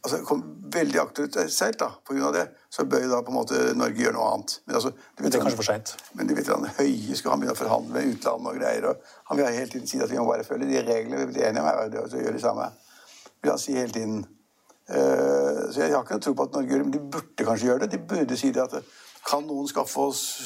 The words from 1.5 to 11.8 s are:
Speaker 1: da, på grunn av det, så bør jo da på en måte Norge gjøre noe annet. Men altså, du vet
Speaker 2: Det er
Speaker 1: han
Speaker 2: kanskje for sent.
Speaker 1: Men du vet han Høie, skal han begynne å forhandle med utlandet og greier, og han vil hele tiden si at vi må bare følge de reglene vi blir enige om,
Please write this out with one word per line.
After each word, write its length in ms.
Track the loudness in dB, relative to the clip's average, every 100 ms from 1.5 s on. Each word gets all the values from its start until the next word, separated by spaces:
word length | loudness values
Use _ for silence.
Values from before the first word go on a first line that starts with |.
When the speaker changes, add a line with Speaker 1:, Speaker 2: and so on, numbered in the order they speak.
| 2 0 0
Speaker 1:
da, 100 | -4 -4 -4
på 80 | 0
grunn 100 | 2
av 80 |
det, 140 | 2 -2 -6 _
så 160 | -4 2
bør 180 | 2
jo 60 | 4
da 80 | 0
på 80 | 0
en 80 | -2
måte 220 | 0 2 2 2
Norge 240 | 0 0
gjøre 140 | -2 2
noe 140 | 0
annet. 220 | 0 -4 -10 -2
Men 100 | -2
altså, 140 | -2
du 320 | -6 -20 -6
vet 80 | 0
Speaker 2:
Det 60 | 2
er 60 |
Speaker 1:
han 80 | 2
Speaker 2:
kanskje 80 | 0
for 80 | 0
sent. 240 | -2 -4 -14 -16 -4
Speaker 1:
Men 120 | 0
du 60 | 0
vet 120 | 0
han 180 | -2 -2
Høie, 500 | 0 2 2 -2 -4
skal 160 | 0
han 80 | 0
begynne 100 | 0
å 60 | -2
forhandle 320 | 2 2 2
med 160 | 0 0 0
utlandet 340 | -2 -2 -4
og 40 | -2
greier, 300 | 0 2 0
og 60 | -2 -8 -20 -4
han 80 | 0
vil 80 | 2
hele 160 | 0 -4
tiden 180 | -8 -6
si 120 | -2
at 80 | -2
vi 80 | 0
må 80 | 0
bare 180 | 0
følge 220 | -2 -4 0
de 100 | 0
reglene 440 | 2 0 0 -4 -4
vi 60 |
blir 120 | 0 2
enige 160 | 2
om, 400 | 2 2